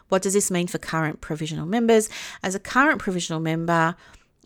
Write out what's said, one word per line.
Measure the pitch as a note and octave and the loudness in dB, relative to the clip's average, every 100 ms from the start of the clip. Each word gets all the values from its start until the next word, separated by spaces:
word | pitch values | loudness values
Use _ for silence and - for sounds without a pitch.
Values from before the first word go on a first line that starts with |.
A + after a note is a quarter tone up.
| - | 0
What | F#3+ | 0
does | F#3+ | 2
this | G3 G3+ | 0 2
mean | F3+ F3 | 0 -2
for | D#3+ | -4
current | - D#3+ D#3 D#3 | -4 -2 -2 -4
provisional | - D#3 D#3+ D#3 D#3 | -8 -6 -6 -6 -2
members? | A#3 A#3 A3+ A3 - - - | 0 4 4 4 -4 -14 -8
As | F#3 | -6
a | F#3+ | -6
current | - B3 D4 A#3+ | -2 2 4 2
provisional | - F3+ E3+ D#3+ | -2 -4 -4 -4
member, | D#3+ D#3+ E3 E3 E3 F3 - - _ _ | -2 -2 2 2 2 -2 -12 -20 _ _